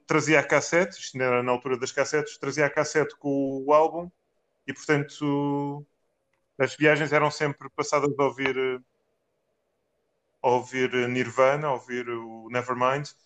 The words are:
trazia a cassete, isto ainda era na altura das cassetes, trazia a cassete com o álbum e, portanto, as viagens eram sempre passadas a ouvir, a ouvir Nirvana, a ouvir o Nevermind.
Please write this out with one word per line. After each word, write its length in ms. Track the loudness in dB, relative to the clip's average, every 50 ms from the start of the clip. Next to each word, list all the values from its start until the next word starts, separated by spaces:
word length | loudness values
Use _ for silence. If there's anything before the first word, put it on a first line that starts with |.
| _ 0
trazia 320 | 0 2 2 4 4 4
a 40 | 4
cassete, 560 | 4 2 2 2 2 2 2 2 0 -2 -10
isto 160 | -14 -10 -6
ainda 100 | -2 0
era 180 | 2 2 2 2
na 80 | 0
altura 260 | 0 -2 -2 -2 -4 -4
das 140 | -4 -4
cassetes, 460 | -2 -2 -2 0 0 -2 -2 -4 -8 -8
trazia 280 | -8 -6 -2 0 0
a 40 | 0
cassete 460 | 2 0 -2 0 2 0 0 0 -2 _
com 460 | -4 -2 -2 0 -2 -2 -4 -4 2
o 80 | 4 6
álbum 360 | 6 6 4 0 -4 -10 -10 -12 _ _ _ _ _ _ _ _ _ _ -10
e, 60 | -10
portanto, 1120 | -6 0 0 2 2 0 -2 -6 -6 -2 -2 0 0 0 0 -2 -2 -4 -6 -8 -10 -14 _ _ _ _ _ _ _ _ _ _ _ _ _ _ -2
as 160 | -2 -2 0
viagens 360 | 2 4 4 4 4 2 0 2
eram 180 | 2 2 0
sempre 380 | 0 -2 -4 -4 -4 -6 -12 -10
passadas 400 | _ -6 -4 0 0 0 0 0 0 0
a 60 | 0
ouvir, 320 | 0 0 -2 -4 -4 -2 -2 -2 -2 -4 -6 -10 _ _ _ _ _ _ _ _ _ _ _ _ _ _ _ _ _ _ _ _ _ _ _ _ _ _ _ _ _ _ _ 0
a 60 | 2
ouvir 580 | 2 2 0 -2 -2 -2 -2 0 0 0 0 0
Nirvana, 600 | 0 -2 -4 -2 2 4 4 4 4 2 0 -4
a 60 | -4
ouvir 340 | -6 -6 -8 -8 -8 -6 -6
o 400 | -8 -8 -10 -12 -16 -16 -10 -6
Nevermind. 600 | -4 -4 -2 -2 -2 0 0 0 0 -2 -4 -8 -14 _ _